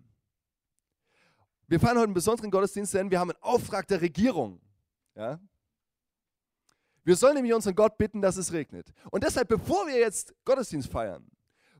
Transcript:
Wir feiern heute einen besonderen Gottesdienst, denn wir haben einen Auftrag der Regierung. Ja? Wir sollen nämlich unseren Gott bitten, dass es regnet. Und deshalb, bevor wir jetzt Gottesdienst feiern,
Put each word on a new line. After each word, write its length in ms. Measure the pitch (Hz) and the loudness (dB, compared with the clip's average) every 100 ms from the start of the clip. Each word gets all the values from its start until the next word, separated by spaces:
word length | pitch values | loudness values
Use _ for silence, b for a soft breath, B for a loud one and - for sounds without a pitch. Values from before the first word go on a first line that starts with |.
| _ _ _ _ _ _ _ _ _ _ _ _ _ _ _ _ - | _ _ _ _ _ _ _ _ _ _ _ _ _ _ _ _ -2
Wir 120 | 165 | 2
feiern 160 | 233 240 | 4 4
heute 80 | |
einen 100 | 220 | 2
besonderen 360 | 180 202 226 214 | 0 0 -2 0
Gottesdienst, 420 | 190 196 202 202 | 0 0 -2 -4
denn 180 | 190 196 | -2 0
wir 80 | 180 | 0
haben 120 | 180 | -2
einen 120 | - | -4
Auftrag 440 | - 240 - 196 - | -2 -2 0 -6 -2
der 160 | 190 | -2
Regierung. 580 | 190 151 254 175 110 87 _ _ _ _ _ | -2 0 0 0 -4 -8 _ _ _ _ _
Ja? 240 | 107 113 160 196 _ _ _ _ _ _ _ _ _ _ _ _ _ _ _ | -12 -10 -10 _ _ _ _ _ _ _ _ _ _ _ _ _ _ _ _
Wir 100 | 165 | 0
sollen 200 | 180 254 | 4 4
nämlich 200 | 294 247 | 4 2
unseren 220 | 226 202 180 | 0 0 2
Gott 200 | 214 - | 2 2
bitten, 240 | 208 208 | -4 0
dass 160 | 190 180 | -2 -2
es 160 | 170 | -6
regnet. 400 | 170 135 87 - _ B | -6 -8 -12 -18 _ B
Und 100 | 196 | -2
deshalb, 240 | 302 277 226 | 0 0 0
bevor 400 | 226 - 359 330 | 0 0 -2 0
wir 100 | 254 | 2
jetzt 380 | 226 - - _ | 2 0 -10 _
Gottesdienst 460 | - 269 220 156 - | -2 0 -2 -6 -6
feiern, 400 | 131 107 78 50 _ _ b b b | -6 -6 -8 -18 _ _ b b b